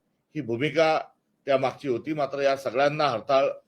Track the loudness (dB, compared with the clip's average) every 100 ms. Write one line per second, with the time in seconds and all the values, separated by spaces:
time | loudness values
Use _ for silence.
0 | _ _ _ -10 -6 -2 -2 2 2 2
1 | -4 _ _ _ 0 2 0 -4 -4 -4
2 | -4 -4 -4 0 0 0 -2 0 0 2
3 | -2 -2 0 2 2 -4